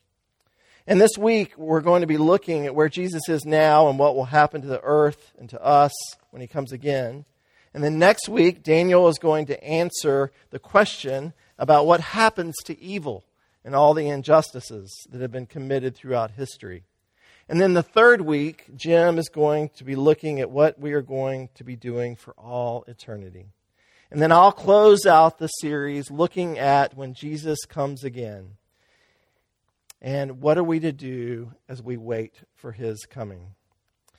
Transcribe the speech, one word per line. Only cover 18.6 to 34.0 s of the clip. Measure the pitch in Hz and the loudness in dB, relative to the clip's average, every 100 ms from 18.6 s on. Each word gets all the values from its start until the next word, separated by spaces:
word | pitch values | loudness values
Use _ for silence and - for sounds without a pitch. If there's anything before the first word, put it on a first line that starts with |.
| _ | _
Jim | 127 160 170 175 165 | -12 0 2 4 0
is | 156 | -4
going | 151 147 151 151 - | -2 0 0 -4 -10
to | |
be | 135 | -10
looking | 135 147 143 156 143 | 0 2 2 -2 -6
at | 117 | -4
what | 135 156 - | 2 0 0
we | 147 | -6
are | 147 | -6
going | 131 131 135 131 127 - | -6 -6 -6 -8 -12 -18
to | |
be | 127 120 | -18 -14
doing | 123 120 120 120 | -10 -8 -8 -10
for | - | -20
all | - 117 123 120 120 - | -20 -12 -8 -6 -8 -12
eternity. | 120 - 104 95 92 98 _ _ _ _ _ _ | -20 -18 -16 -16 -20 -20 _ _ _ _ _ _
And | 147 | -2
then | 160 | 4
I'll | 170 196 | 6 6
close | - 196 208 214 202 | 4 4 6 8 6
out | 196 160 160 - | 6 6 4 2
the | 160 | -8
series | - 151 147 143 143 139 | -8 -8 -6 -6 -8 -8
looking | 143 175 185 175 131 | -4 -4 -2 -8 -4
at | 139 139 139 131 | 0 2 0 -4
when | 131 | -16
Jesus | 127 151 151 156 151 - | -14 -12 -10 -8 -8 -8
comes | 156 139 135 | -8 -8 -8
again. | 135 123 113 101 92 101 _ _ _ _ _ _ _ _ _ _ _ _ _ _ | -12 -12 -12 -14 -20 -20 _ _ _ _ _ _ _ _ _ _ _ _ _ _
And | 127 139 139 127 | -10 -8 -8 -4
what | 147 165 | 0 0
are | |
we | 165 160 | 0 -2
to | 160 | -4
do | 143 131 127 120 117 117 - - | -8 -12 -10 -10 -10 -14 -20 -20
as | 127 | -16
we | 117 120 | -12 -12
wait | 113 113 110 _ _ | -8 -8 -10 _ _
for | _ 127 | _ -20
his | 101 113 107 | -12 -10 -10
coming? | - - 107 92 90 - _ _ _ _ | -14 -16 -16 -16 -20 -20 _ _ _ _